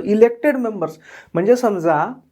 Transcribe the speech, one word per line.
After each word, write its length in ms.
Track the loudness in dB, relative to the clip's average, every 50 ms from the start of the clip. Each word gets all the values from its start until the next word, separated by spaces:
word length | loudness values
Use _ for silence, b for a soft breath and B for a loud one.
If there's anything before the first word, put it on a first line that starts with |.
| -2
इलेक्टेड 540 | 0 2 4 4 4 2 0 -2 -2 -2
मेंबर्स. 400 | -2 -4 -8 -6 -6 -8 -8 -10 -12 B B B B B B B
म्हणजे 220 | -2 2 2 2
समजा 580 | 2 2 -2 -2 -2 0 0 0 0 -2 -4 -8 -12 _ _